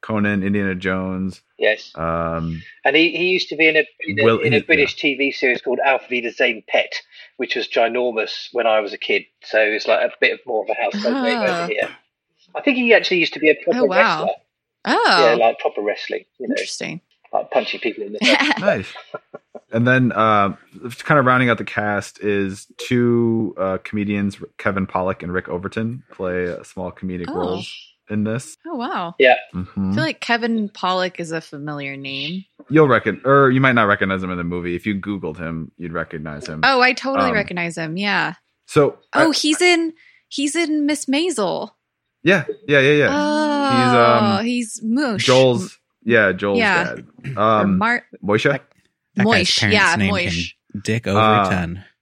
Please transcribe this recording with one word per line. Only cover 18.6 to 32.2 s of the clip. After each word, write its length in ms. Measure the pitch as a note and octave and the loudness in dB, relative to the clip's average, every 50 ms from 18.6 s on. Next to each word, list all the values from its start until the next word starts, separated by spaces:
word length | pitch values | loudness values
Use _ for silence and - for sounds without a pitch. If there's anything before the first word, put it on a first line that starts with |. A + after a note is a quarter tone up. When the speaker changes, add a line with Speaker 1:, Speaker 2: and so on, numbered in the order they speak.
| F#3+ G3+ E3+ A2+ F#2+ - - - - _ - - _ _ - - _ _ _ - _ _ | 0 0 0 0 -4 -10 -14 -20 -20 _ -18 -18 _ _ -20 -20 _ _ _ -20 _ _
Speaker 1:
And 160 | - A#2 A#2+ | -2 0 2
then, 240 | B2 B2+ C3 B2+ A#2 | 4 4 4 4 2
uh, 460 | - G2+ A2 A2 G#2+ G#2 G2+ G2 F2 - _ _ - F#2+ - B2 A#2+ - | 2 2 2 4 4 4 2 0 -2 -6 _ _ -20 -16 -14 -14 -14 -12
kind 220 | - - D3+ D3 | -2 2 2 4
of 40 | B2+ | 4
rounding 220 | B2+ B2+ B2+ B2+ A#2+ | 4 4 4 4 2
out 100 | A2+ G#2 | 2 0
the 60 | G#2 | -2
cast 560 | - - A#2 G#2 G#2 G#2 G2+ F#2+ - - - F#2+ | -6 -4 -4 -2 -2 -2 -4 -4 -8 -14 -6 -2
is 420 | G#2 G2+ G2+ G2 F#2+ F#2+ G2 - _ _ | 0 0 0 0 -2 -6 -10 -16 _ _
two, 800 | - - - B2+ B2 A#2+ A#2+ A#2+ A#2+ A#2 A#2 A2+ A2+ A2+ F#2+ - | -16 -6 -2 0 2 2 4 2 2 2 2 2 0 -2 -4 -4
uh, 220 | - F#2+ F#2+ F#2+ F#2 _ | -4 -2 -2 -2 -4 _
comedians, 520 | - - G#2+ G2+ G2+ G#2 G2+ G2+ G2+ G2 - E2 - _ - | -8 -6 -4 -2 -2 -2 -2 -2 -4 -4 -8 -16 -18 _ -4
Kevin 300 | - G#2+ G2 G2 F#2+ F#2 | -4 -2 -2 -2 -4 -4
Pollak 340 | - G2 F2+ F#2+ F#2 - | -4 -4 -2 -2 -4 -4
and 100 | - F2 | -6 -4
Rick 160 | F2+ F#2 - - | -4 -4 -4 -4
Overton, 540 | E2 F2 F#2 G2 - A2+ A2+ A2+ A#2+ C3+ - _ | -8 -6 -6 -6 -6 -4 -6 -6 -6 -10 -16 _
play, 400 | - - G2 F2+ F2+ F2+ F2+ F2 | -12 -8 -6 -4 -2 -2 -4 -4
uh, 120 | E2+ - - | -6 -8 -12
small 260 | - - F#2+ F2+ F2+ | -16 -12 -10 -10 -10
comedic 360 | F2 - - F#2 F2+ F2+ F2 E2 | -10 -8 -8 -8 -8 -6 -8 -8
Speaker 3:
Oh. 60 | - | -6
Speaker 1:
roles 380 | F2+ F2 F2+ F#2 F#2+ G2 - - - - _ _ _ _ _ | -4 -4 -4 -4 -6 -8 -12 -16 -18 -20 _ _ _ _ _
in 140 | G#2 G#2 G#2 | -6 -4 -4
this. 340 | G#2+ A2 B2 - - - _ _ | -4 -4 -6 -8 -12 -20 _ _
Speaker 3:
Oh, 80 | D#4+ F4 | -10 -10
wow. 400 | B3+ A#3 C#4+ F#4+ G#3+ F3+ E3+ F3+ _ | -8 -8 -6 -6 -8 -8 -8 -2 _
Speaker 2:
Yeah. 180 | C#3 B2+ B2 - - - - | 4 4 4 2 -2 -10 -10
Speaker 1:
Mm-hmm. 380 | F2+ F#2 - - G2+ F#2+ F#2+ | -10 -10 -8 -6 -4 -2 -2
Speaker 3:
I 20 | G2 | 0
feel 80 | G#2 - | 0 -2
like 160 | - - _ | -2 -4 _
Kevin 480 | - - A#3 A#3 A3+ A#3 A3+ A3+ G#3+ G3+ | -2 -2 -2 -2 0 -2 -2 -2 -4 -6
Pollak 500 | _ - - F#3 F#3 F#3 F#3 F#3 F3+ - | _ -6 -4 -2 -2 0 -2 -4 -6 -8
is 120 | F3 D#3+ | -10 -6
a 80 | D#3+ E3 | -8 -8
familiar 560 | - - - C#3+ C#3+ D3+ D3 C#3+ C#3 C#3 C#3 | -8 -10 -16 -12 -10 -10 -8 -8 -10 -10 -12
name. 480 | C#3 C#3 C3+ C3+ C3+ | -12 -12 -10 -10 -8